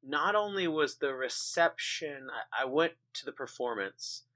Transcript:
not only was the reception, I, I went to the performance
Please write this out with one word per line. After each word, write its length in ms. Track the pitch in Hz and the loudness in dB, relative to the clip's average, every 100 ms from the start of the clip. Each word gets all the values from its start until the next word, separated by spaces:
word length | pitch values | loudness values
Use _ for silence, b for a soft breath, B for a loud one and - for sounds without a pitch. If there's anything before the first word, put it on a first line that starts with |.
not 320 | 135 147 165 | -2 2 4
only 340 | 208 208 196 180 | 4 2 2 2
was 280 | 156 147 - | 4 2 2
the 180 | 143 | -2
reception, 1120 | 131 127 - - - 170 - - - 156 143 131 | 0 -2 -2 -4 4 4 4 -6 -4 -6 -8 -10
I, 320 | 123 113 110 | -10 -6 -2
I 20 | 131 | 0
went 260 | 139 160 - _ | 2 2 0 _
to 100 | - | -10
the 80 | - | -10
performance 920 | - 127 - 123 113 98 - - - _ | -8 -10 -4 -4 -2 -4 -6 -12 -12 _